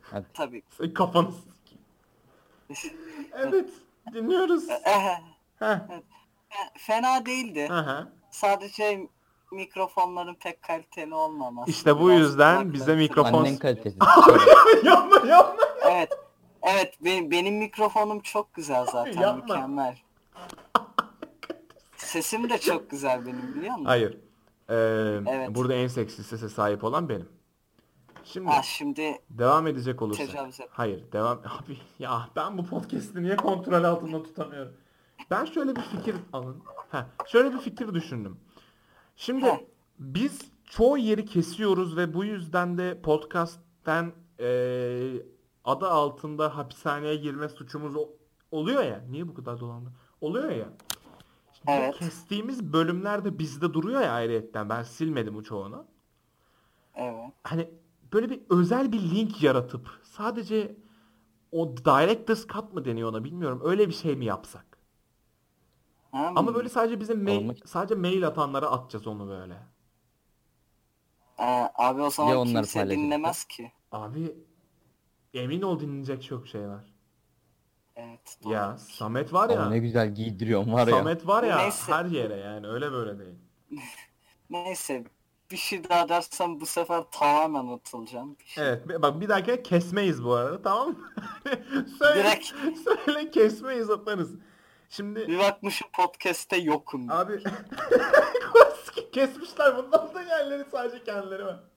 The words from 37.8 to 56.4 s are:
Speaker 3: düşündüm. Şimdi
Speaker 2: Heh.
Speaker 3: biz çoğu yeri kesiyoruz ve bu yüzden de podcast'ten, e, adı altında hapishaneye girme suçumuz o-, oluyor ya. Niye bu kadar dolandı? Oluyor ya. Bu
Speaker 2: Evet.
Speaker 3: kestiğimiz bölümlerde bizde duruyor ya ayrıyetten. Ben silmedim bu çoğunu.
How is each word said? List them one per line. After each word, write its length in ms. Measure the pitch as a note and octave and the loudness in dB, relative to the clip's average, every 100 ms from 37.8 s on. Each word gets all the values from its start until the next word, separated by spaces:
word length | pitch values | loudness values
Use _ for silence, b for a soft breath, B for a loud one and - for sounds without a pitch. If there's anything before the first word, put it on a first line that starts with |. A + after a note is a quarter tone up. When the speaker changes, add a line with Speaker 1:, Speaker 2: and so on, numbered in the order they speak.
| A3 | -4
Speaker 3:
düşündüm. 460 | E3+ D#3+ B2 G2 F2+ b b b b b b b _ | -4 -4 -10 -10 -14 b b b b b b b _
Şimdi 300 | - C4 B3+ | -6 2 2
Speaker 2:
Heh. 140 | D#3+ - _ _ _ | 2 -6 _ _ _
Speaker 3:
biz 420 | C3+ D3+ C#4 - - _ | -8 -4 -4 -4 -20 _
çoğu 340 | - - A#3 C#4+ | -12 2 4 4
yeri 260 | A3 G#3+ G#3+ | 0 0 0
kesiyoruz 680 | F3 E3 F3 G#3+ F3+ F3+ D#3+ | -2 -2 -2 0 2 0 -2
ve 180 | F3 | -2
bu 100 | D#3+ | -2
yüzden 540 | G3+ G#3 D#3+ F3+ F3 F3 | -4 -6 -4 -2 -2 -2
de 220 | F3+ - | -4 -4
podcast'ten, 1120 | D#3+ D#3 D#3 F3+ E3+ - _ _ - D#3+ E3+ E3+ _ - | 0 0 0 -4 -4 -8 _ _ -2 -2 -2 -10 _ -6
e, 80 | B2 B2 B2+ B2 B2 B2 B2+ B2+ - _ _ _ | -2 0 0 -2 -4 -4 -6 -8 -12 _ _ _
adı 240 | B2 C3+ F#3 | -4 -2 0
altında 640 | D#3+ C#3+ C3+ D#3 D3+ D#3 C#3+ | 0 0 -4 -10 -4 -4 -4
hapishaneye 600 | B2+ - D#3+ C#3+ D3+ D3+ | -12 -8 -6 -4 -4 -4
girme 320 | D3 C#3 D3+ | -6 -8 -10
suçumuz 480 | D3+ B2+ D3+ D3 D3 | -12 -14 -12 -8 -6
o-, 160 | D3+ - _ _ _ | -8 -12 _ _ _
oluyor 340 | D#3+ D#3+ C#4 | -4 0 0
ya. 160 | D#3+ G2+ B2 | -2 -6 -10
Niye 180 | C#3 F3 | -12 -12
bu 60 | |
kadar 260 | - B2 A#2+ | -12 -12 -12
dolandı? 300 | A#2+ A#2+ B2 b b b | -12 -14 -16 b b b
Oluyor 300 | D3+ A3 D#4 | -6 -4 -4
ya. 180 | C#3 G#2+ - - - - - b b b _ C#3+ | -6 -10 -16 -12 -12 -12 -20 b b b _ 0
Bu 40 | |
Speaker 2:
Evet. 240 | C#3 C3 D3 | 2 0 -4
Speaker 3:
kestiğimiz 720 | E3+ - - G3+ A3+ B3+ E3 | -10 -10 -8 -8 -6 -8 -2
bölümlerde 680 | D#3+ E3 F3+ G3+ G#3 G3+ C#3+ | 0 0 -2 -4 -4 -4 -6
bizde 360 | D#3 C#3 E3 | -8 -4 -2
duruyor 260 | D3+ F3+ C4+ | -2 -2 0
ya 120 | F#3+ | 0
ayrıyetten. 560 | A#2+ A#2 A2+ A2 A2 G#2 | 0 -2 -4 -4 -8 -6
Ben 140 | A#2 | -6
silmedim 520 | A#2 - D#3+ C#3 G#2+ | -8 -6 -4 -4 -6
bu 100 | G#2 | -10
çoğunu. 420 | G#2+ G#2+ F#2+ C4+ D#4+ _ _ _ _ _ | -10 -12 -12 -16 -20 _ _ _ _ _